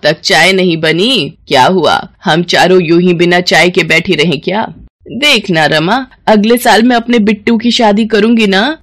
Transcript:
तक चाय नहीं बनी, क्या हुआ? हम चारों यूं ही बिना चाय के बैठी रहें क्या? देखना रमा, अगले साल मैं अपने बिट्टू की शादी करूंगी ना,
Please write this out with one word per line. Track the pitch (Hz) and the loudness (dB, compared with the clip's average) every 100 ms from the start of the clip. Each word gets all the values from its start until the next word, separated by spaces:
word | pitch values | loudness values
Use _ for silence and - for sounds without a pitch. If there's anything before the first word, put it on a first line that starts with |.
तक | 147 160 | -4 -2
चाय | - 165 180 | -2 0 2
नहीं | 190 180 160 | 2 0 0
बनी, | 160 165 233 240 139 - - | -2 0 0 -2 -4 -12 -2
क्या | 135 139 | 2 2
हुआ? | 185 131 - - _ - | 2 0 -2 -4 _ -2
हम | 156 | -2
चारों | 170 170 170 185 | 0 0 2 2
यूं | 156 170 | 2 2
ही | 180 | 2
बिना | 170 175 175 | 0 0 0
चाय | 175 165 175 | 0 0 2
के | 180 | 0
बैठी | 160 160 190 | 0 -2 -2
रहें | 160 170 139 | -2 -2 -2
क्या? | - 202 - - - _ - | -6 -6 -8 -12 -20 _ -14
देखना | 233 294 233 - 165 147 | -4 -2 -2 -2 -2 0
रमा, | 156 170 254 254 _ - | 0 -2 -4 -6 _ 0
अगले | 214 214 240 | 0 2 0
साल | 240 196 | 2 2
मैं | 247 233 | 2 0
अपने | 233 240 | 0 0
बिट्टू | 208 208 233 226 | 0 -2 -2 -2
की | 240 | -2
शादी | 226 214 208 220 | 0 0 0 0
करूंगी | 214 226 233 208 | 0 2 2 2
ना, | 190 262 320 | 0 -2 -6